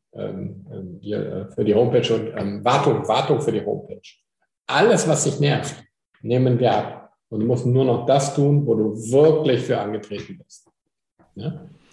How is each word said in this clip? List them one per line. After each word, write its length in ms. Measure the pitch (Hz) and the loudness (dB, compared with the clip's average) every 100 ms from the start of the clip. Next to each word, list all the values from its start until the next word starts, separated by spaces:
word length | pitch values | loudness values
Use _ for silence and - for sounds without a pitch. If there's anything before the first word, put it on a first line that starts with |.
| _ | _
ähm, 540 | - 104 95 98 98 - | -12 -10 -8 -10 -12 -16
ähm, 280 | 104 92 - | -16 -14 -14
hier, 200 | 107 104 101 92 98 | -10 -8 -6 -8 -8
äh, 40 | |
für 100 | - | -2
die 100 | 107 | 2
Homepage 400 | 104 120 123 113 | 2 4 2 2
und, 200 | 113 107 110 | 0 -2 -6
ähm, 300 | 101 101 117 | -6 -4 0
Wartung, 420 | 139 143 107 - | 2 2 0 0
Wartung 320 | 113 139 135 | 0 0 0
für 140 | - | 0
die 120 | 110 101 | -4 -4
Homepage. 360 | 104 - - - - _ _ _ _ - | -6 -8 -18 -20 -20 _ _ _ _ -4
Alles, 400 | 135 208 202 170 | 2 4 4 2
was 160 | 143 | 0
dich 160 | 143 - | 0 0
nervt, 360 | 147 - - - - _ _ _ | 0 0 -4 -12 -18 _ _ _
nehmen 380 | 113 123 127 123 | -2 2 2 4
wir 160 | 123 104 | 2 2
ab. 380 | 104 - - _ - | -2 -8 -20 _ -10
Und 100 | 110 | -4
du 60 | 113 | 0
musst 200 | 123 123 | 0 2
nur 200 | 131 131 | 2 2
noch 200 | 120 - | 2 2
das 300 | 139 143 - | 2 2 0
tun, 320 | 143 143 120 | 2 2 2
wo 80 | 113 | 0
du 200 | 107 107 | 0 -4
wirklich 680 | 110 131 156 151 135 123 | 0 4 6 4 2 0
für 180 | - 113 | 0 -4
angetreten 600 | 101 107 - 104 - 92 | -4 -6 -8 -12 -14 -18
bist. 240 | - - _ _ _ _ _ _ _ - | -20 -20 _ _ _ _ _ _ _ -12
Ja? 340 | 123 - - - _ | -10 -10 -14 -20 _